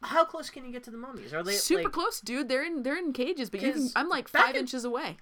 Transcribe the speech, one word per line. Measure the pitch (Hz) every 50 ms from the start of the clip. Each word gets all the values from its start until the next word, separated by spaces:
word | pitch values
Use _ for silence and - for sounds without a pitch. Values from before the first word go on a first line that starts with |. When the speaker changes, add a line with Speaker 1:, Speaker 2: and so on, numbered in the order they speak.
| -
Speaker 1:
How | - 262 330 330
close | 330 - 320 294 -
can | - 285 254
you | 247
get | 240 247 247
to | 240 220
the |
mummies? | 233 240 269 254 202 196 - 147
Are | 160 175
they, | 185 202
Speaker 2:
Super | 202 - - 330 175 170
Speaker 1:
like | - -
Speaker 2:
close, | 302 349 226 220 -
dude. | - - 240 269 294 233
They're | 262 262 302
in, | 339 339 294 233
they're | 262 294
in | 359 370 311 254
cages, | - 247 330 370 302 247 190
but | - 202 190
you | 269 294
can, | 311 269
Speaker 1:
'Cause | 247 -
Speaker 2:
I'm, | 240 277 349
like, | 349 269 240 -
Speaker 1:
back | - 285 466
Speaker 2:
five | 494 -
Speaker 1:
in | 262
Speaker 2:
inches | 262 254 - 254 226
away. | 247 240 254 320 190 - -